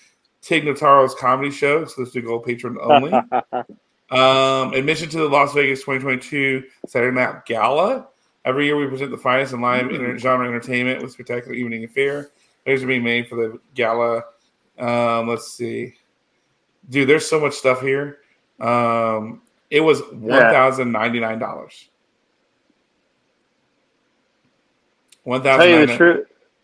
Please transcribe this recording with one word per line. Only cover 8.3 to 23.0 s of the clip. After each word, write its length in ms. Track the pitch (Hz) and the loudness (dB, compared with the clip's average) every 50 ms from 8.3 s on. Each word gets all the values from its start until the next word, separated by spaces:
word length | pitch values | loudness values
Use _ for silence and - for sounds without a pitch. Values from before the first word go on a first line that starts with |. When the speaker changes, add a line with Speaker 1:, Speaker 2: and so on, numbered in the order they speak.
| _ _ - | _ _ -4
Speaker 1:
Every 220 | 127 131 143 147 | -4 -2 0 0
year 100 | 143 147 | 0 0
we 100 | 147 143 131 | 0 -2 -4
present 220 | 131 131 139 131 | -6 -6 -8 -8
the 80 | 123 - | -8 -4
finest 360 | - 127 127 135 135 127 127 | -2 0 2 2 0 -2 -4
in 80 | 120 | -4
live 240 | 120 123 123 127 127 | -2 0 0 0 -2
Speaker 2:
Mm. 80 | 127 - | -4 -6
Speaker 1:
inter-, 220 | 131 123 123 123 120 | -6 -6 -6 -6 -4
genre 280 | 120 131 127 127 123 | -2 0 0 0 -2
entertainment 560 | 123 120 117 - 131 127 123 123 127 131 143 | -4 -6 -8 -6 -4 -4 -2 -2 -2 -4 -4
with 120 | 127 127 - | -8 -12 -14
spectacular 400 | - 120 - 120 120 120 - 120 | -14 -12 -10 -10 -10 -10 -10 -10
evening 300 | 123 120 117 113 113 113 | -8 -8 -8 -8 -10 -12
and 80 | 113 - | -8 -4
fare. 360 | 139 139 139 139 143 143 - _ _ _ _ _ _ - | -2 -2 -2 -2 -6 -10 -14 _ _ _ _ _ _ -4
Those 180 | 131 135 131 131 | -2 -2 -2 -2
are 40 | 127 | -2
being 180 | 131 123 120 | -4 -2 -2
made 240 | 117 120 120 120 - | -2 -2 -2 -4 -6
for 60 | 120 117 | -6 -6
the 200 | 113 110 117 - _ _ 127 | -6 -6 -8 -12 _ _ -6
gala. 520 | 123 117 113 117 120 117 117 117 113 117 - - _ _ _ _ _ _ _ _ - | -2 -2 0 0 0 0 0 -2 -4 -6 -10 -18 _ _ _ _ _ _ _ _ -8
Um, 520 | 123 120 120 120 120 117 117 117 113 117 | -4 -2 0 0 0 0 0 0 -2 -2
let's 240 | 117 113 - - - | -4 -6 -8 -10 -12
see. 400 | - 120 113 117 113 117 120 - _ _ _ _ _ _ _ _ _ _ _ _ _ _ _ _ _ _ 135 | -10 -8 -8 -8 -8 -10 -12 -14 _ _ _ _ _ _ _ _ _ _ _ _ _ _ _ _ _ _ -4
Dude, 180 | 127 143 139 127 | -2 0 2 4
there's 180 | 151 156 - | 4 2 2
so 140 | - 160 156 | 0 -2 0
much 140 | 151 139 - | 0 -2 -4
stuff 260 | - - 131 127 123 | -2 0 0 0 0
here. 380 | 131 135 135 139 147 143 - - _ _ _ _ _ _ _ - | 0 -2 -2 -2 -4 -6 -10 -16 _ _ _ _ _ _ _ -6
Um, 840 | 120 117 120 120 120 117 117 113 113 113 110 110 107 113 123 - _ _ _ _ _ - | -2 0 0 2 2 2 0 0 0 0 -2 -4 -6 -8 -12 -16 _ _ _ _ _ 0
it 100 | 151 147 | 2 2
was 220 | 160 160 143 - | 4 4 4 2
Speaker 2:
Yeah. 60 | - - | 0 -8
Speaker 1:
one 300 | - 123 107 113 127 135 | -14 -10 -4 0 4 6
thousand 500 | 120 113 113 131 131 131 127 131 127 120 | 6 6 6 6 4 2 2 0 -2 -2
ninety-nine 480 | 113 107 113 120 117 117 113 110 113 113 | -2 -2 -2 -2 -2 -2 -4 -4 -4 -6
dollars. 500 | - - 85 76 - - - - - _ _ _ _ _ _ _ _ _ _ _ _ _ _ _ _ _ _ _ _ _ _ _ | -6 -8 -8 -10 -14 -18 -20 -20 -20 _ _ _ _ _ _ _ _ _ _ _ _ _ _ _ _ _ _ _ _ _ _ _